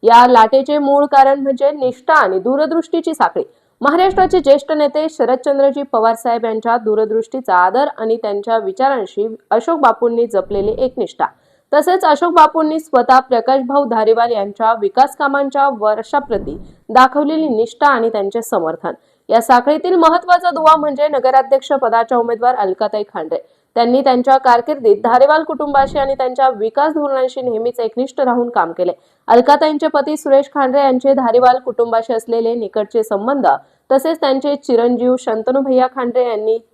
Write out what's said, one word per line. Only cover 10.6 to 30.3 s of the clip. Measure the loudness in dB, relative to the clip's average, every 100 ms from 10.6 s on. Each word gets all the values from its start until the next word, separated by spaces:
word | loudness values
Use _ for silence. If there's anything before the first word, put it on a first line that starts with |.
| -4 -4
एकनिष्ठा, | -4 -4 -8 -4 -6 _ _ _ _
तसेच | -2 0 0
अशोक | 2 0 2
बापूंनी | 4 4 2 -2 -4
स्वतः | 0 0 4 2
प्रकाश | 2 -2 0 -2 0
भाऊ | -2
धारीवाल | 0 -2 0 0 0
यांच्या | -2 -6 -2 -2 0
विकास | -2 0 0 0
कामांच्या | -2 -2 -2 0 -2 0
वर्षाप्रती | -2 -2 -2 -4 -4 -6 -6 -14 -16 _ _
दाखवलेली | 2 2 2 -2 -2 -2
निष्ठा | -2 -4 0 0
आणि | 2 -2
त्यांचे | -2 -4 -6
समर्थन. | -4 -4 -4 -6 -10 -12 _ _ 0
या | 0
साखळीतील | 4 2 4 -2 0 2
महत्त्वाचा | 2 2 2 2 2
दुवा | 2 4 4
म्हणजे | 2 -2 -2
नगराध्यक्ष | 0 2 2 2 -2 0
पदाच्या | -2 0 0 0 -2
उमेदवार | -2 -2 -2
अलकाताई | 0 -4 -2 -4 -4 -8
खांडे. | -10 -8 -8 -8 _ _ -2
त्यांनी | 0 2
त्यांच्या | 2 0 2 2
कारकिर्दीत | 4 2 0 -6 -2 -2
धारीवाल | 2 2 4 2
कुटुंबाशी | -2 -8 -2 0 0 -2
आणि | -4
त्यांच्या | -4 -4 0 0
विकास | 0 -6 -2 -2
धोरणांशी | -2 -4 -2 -4 -4
नेहमीच | -6 -4 -6 -6
एकनिष्ठ | -6 -6 -6 -2
राहून | -2 0 -2
काम | -2 -4
केले. | -4 -4 -4 _ _ 2
अलकाताईंचे | 2 4 2 2 0 -2
पती | -2 -2 -6
सुरेश | 2